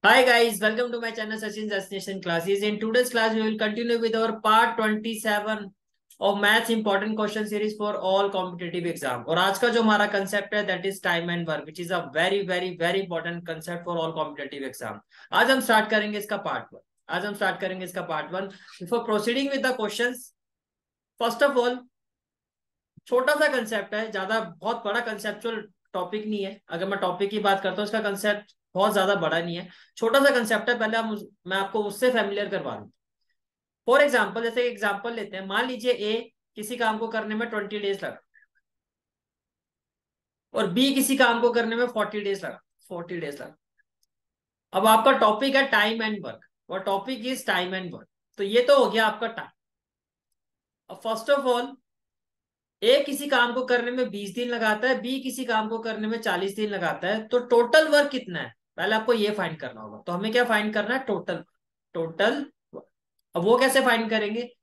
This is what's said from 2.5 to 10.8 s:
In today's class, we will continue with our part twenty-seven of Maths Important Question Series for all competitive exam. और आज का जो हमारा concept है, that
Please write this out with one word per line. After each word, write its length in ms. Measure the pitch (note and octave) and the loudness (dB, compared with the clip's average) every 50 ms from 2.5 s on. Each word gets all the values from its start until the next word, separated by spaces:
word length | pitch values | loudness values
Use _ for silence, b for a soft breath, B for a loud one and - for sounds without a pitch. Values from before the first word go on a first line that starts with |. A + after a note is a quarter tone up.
| G3 G3+ G3+ | 0 2 2
In 160 | G#3+ G#3+ G#3+ | 0 -2 -2
today's 300 | G#3+ A3 A3+ B3 B3 B3 | -2 0 2 2 2 2
class, 240 | B3 A#3 A3 A3+ A3 | 2 0 0 2 2
we 80 | A3 A3 | 0 0
will 160 | A3 A3 G#3+ | 0 0 0
continue 400 | A3+ G#3+ G#3+ A3+ A#3 A#3+ A#3 A#3 | -2 -2 -2 -2 -2 -2 0 0
with 160 | A#3 A3+ A3 | 0 0 0
our 260 | A3+ A3+ A3+ A#3 A3 | 0 0 0 -2 -2
part 360 | - A3 G#3+ A3+ A#3+ A#3 - | 2 4 6 6 4 4 2
twenty-seven 1000 | - A3 G#3+ G#3+ G#3+ G#3+ A3+ A3+ G#3+ G#3+ A3 G#3 G#3 G#3 G#3+ G#3+ G#3+ G3+ G3 _ _ _ _ _ _ _ _ - _ | 0 0 0 0 -2 -2 -6 -6 -4 -2 -2 -2 -2 -2 -4 -6 -6 -8 -12 _ _ _ _ _ _ _ _ -12 _
of 200 | - G3 G3+ G3+ | 0 0 2 4
Maths 300 | G3+ G3+ G#3+ A#3 A3 A3+ | 4 4 4 4 4 2
Important 460 | A3+ A3 G#3+ G#3+ G3 G3 G#3 G#3+ A3 | -2 0 2 2 0 0 0 -2 -2
Question 320 | G#3+ G#3+ G#3 - G#3+ G#3+ G#3 | -2 -2 -2 -2 -4 -4 -4
Series 260 | G#3+ G#3 G#3 G#3+ G#3+ | -2 -2 -2 -2 -4
for 200 | G#3+ G#3 G#3 G#3 | -4 -4 -4 -4
all 320 | - - F#3 F#3+ G3 G3+ G3 | -2 -2 0 2 2 2 2
competitive 560 | G3 F#3+ F#3 F3+ F3 F3 F3+ E3+ E3 F3+ E3+ F3 | 0 -2 -4 -4 -6 -8 -10 -6 -6 -4 -4 -4
exam. 340 | D#3+ - C#3+ C3+ B2 A#2+ A2+ | -6 -4 -4 -4 -4 -4 -4
और 120 | - D#3+ E3+ | -2 2 2
आज 200 | F#3 G3 G3 - | 4 2 2 2
का 100 | B3 A#3+ | 2 2
जो 140 | A3 A#3 A3 | 4 4 4
हमारा 240 | A3 G#3+ G3+ G#3 G#3 G#3 | 4 6 4 4 2 2
concept 420 | G3+ G3 F#3+ - G3+ G3 G3+ - | -2 -2 0 -2 -4 -4 -2 -2
है, 100 | G#3 G#3 | -2 -2
that 200 | F3+ F#3 F3 | -2 -4 -2